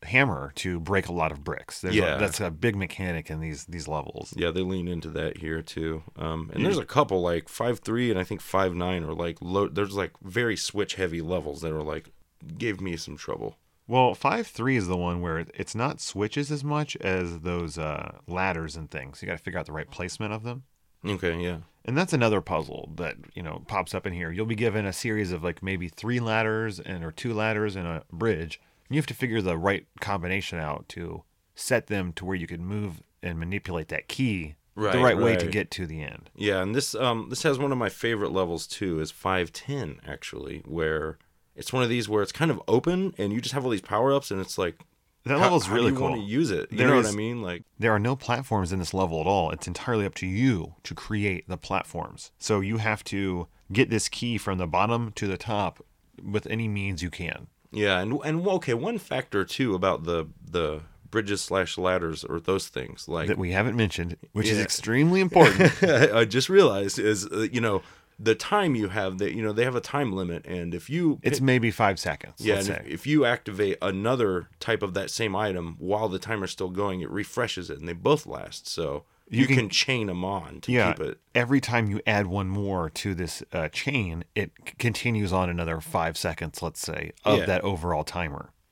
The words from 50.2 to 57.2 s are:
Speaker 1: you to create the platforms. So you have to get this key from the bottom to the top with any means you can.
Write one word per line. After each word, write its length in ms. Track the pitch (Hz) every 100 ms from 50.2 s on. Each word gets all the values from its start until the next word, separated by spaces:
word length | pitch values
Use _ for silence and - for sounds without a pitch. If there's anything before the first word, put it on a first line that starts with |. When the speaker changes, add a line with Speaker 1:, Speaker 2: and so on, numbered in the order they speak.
| 92
Speaker 1:
you 480 | 98 131 98 80 -
to 100 | -
create 520 | 82 - 107 101 90 -
the 100 | 90
platforms. 720 | - 95 - 87 - - - _
So 220 | - 104
you 180 | 98 113
have 260 | 110 107
to 440 | - 98 98 90 85 _ -
get 200 | 101 -
this 180 | 110 -
key 300 | - 120 110
from 180 | - 92
the 80 | 87
bottom 460 | 85 104 117 117 -
to 100 | 101
the 100 | 92
top 480 | - 107 92 - - _ _ -
with 240 | 101 104 -
any 200 | 110 113
means 340 | 101 98 90
you 80 | 85
can. 380 | -